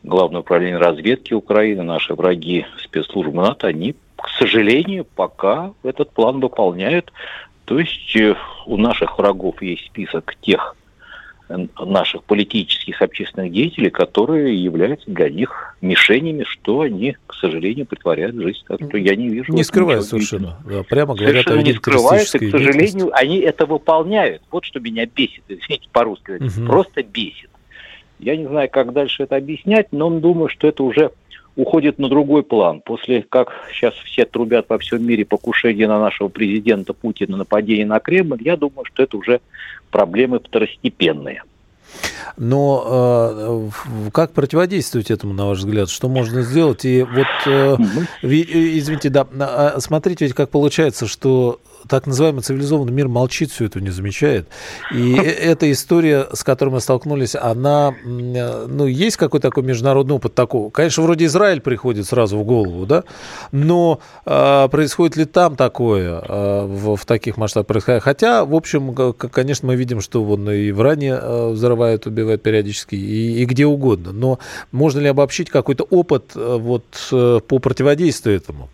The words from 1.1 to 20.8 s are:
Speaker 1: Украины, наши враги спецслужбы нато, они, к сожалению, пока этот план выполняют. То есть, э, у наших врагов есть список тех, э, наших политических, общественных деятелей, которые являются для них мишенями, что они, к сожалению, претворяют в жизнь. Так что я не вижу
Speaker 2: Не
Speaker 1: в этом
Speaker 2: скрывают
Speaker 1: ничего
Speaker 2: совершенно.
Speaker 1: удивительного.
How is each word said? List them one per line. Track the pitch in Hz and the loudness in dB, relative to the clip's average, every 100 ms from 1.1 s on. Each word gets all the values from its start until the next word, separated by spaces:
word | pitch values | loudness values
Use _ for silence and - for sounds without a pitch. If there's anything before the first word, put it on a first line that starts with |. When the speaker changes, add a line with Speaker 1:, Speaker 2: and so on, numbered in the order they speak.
| 131 - | -2 -2
Speaker 1:
Украины, | 113 - 107 107 98 | -4 0 0 2 0
наши | 85 80 - | -4 -4 -4
враги | 80 90 90 80 87 - - | 0 0 0 -2 -4 -6 -16
спецслужбы | - 82 78 101 78 80 | -8 -6 -4 -4 -4 0
нато, | 98 143 101 | 0 0 -4
они, | 78 101 - _ - | -2 -6 -8 _ -14
к | - - | -10 0
сожалению, | 117 113 104 127 180 190 | 2 4 4 2 0 -6
пока | 151 - 92 - 95 131 185 - | -8 -4 -6 -2 -2 -2 -6 -10
этот | 127 131 147 | -10 -6 -4
план | - 113 135 | 0 0 0
выполняют. | 127 - 98 87 98 175 - - - - - _ - | -2 0 -2 0 -2 -2 -4 -18 -16 -16 -20 _ -4
То | 135 | -2
есть, | 165 - - 113 | -2 -6 -2 2
э, | 107 - - - - | 4 2 -4 -18 -6
у | 104 | 0
наших | 113 - - - | 0 2 -2 0
врагов | 101 95 92 - | 0 0 -6 -6
есть | 95 85 - | -8 -8 -10
список | - 92 82 - - | -12 -8 -8 -8 -8
тех, | - 92 - - _ _ - - - - _ | 0 0 0 -12 _ _ -20 -20 -20 -20 _
э, | 92 90 - | -10 -8 -10
наших | - 95 - - | -2 0 0 -6
политических, | - 104 101 110 85 - - 92 | -2 0 0 -2 -2 -6 -6 -2
общественных | 92 - 95 - 92 | -2 -2 -10 -6 -4
деятелей, | 90 165 - - | -2 -2 0 -2
которые | - - - 120 160 139 101 | 0 0 0 2 2 2 0
являются | 90 82 98 147 - | 0 0 -2 -2 -8
для | 85 78 | -2 -2
них | 76 - - - - | 0 -6 -6 -16 -6
мишенями, | 92 92 - 117 165 151 113 | 0 2 4 2 2 -4 -8
что | - - 123 | -8 -2 0
они, | 151 95 123 139 - | 0 -2 -4 -6 -16
к | |
сожалению, | - 90 80 90 127 139 | -4 -4 -2 -4 -4 -8
претворяют | - 87 76 95 120 | -6 -2 -2 -2 -4
в | |
жизнь. | 87 - _ | -6 -6 _
Так | 87 147 | -10 -6
что | 107 | 0
я | 95 98 | 2 2
не | 247 | 0
вижу | - 135 | -4 -2
Speaker 2:
Не | 165 | 0
Speaker 1:
в | |
этом | 160 | 2
Speaker 2:
скрывают | 196 175 117 101 | 2 2 2 0
Speaker 1:
ничего | 113 | -2
Speaker 2:
совершенно. | 107 101 92 82 | -2 -4 -8 -10
Speaker 1:
удивительного. | - 98 | -8 -8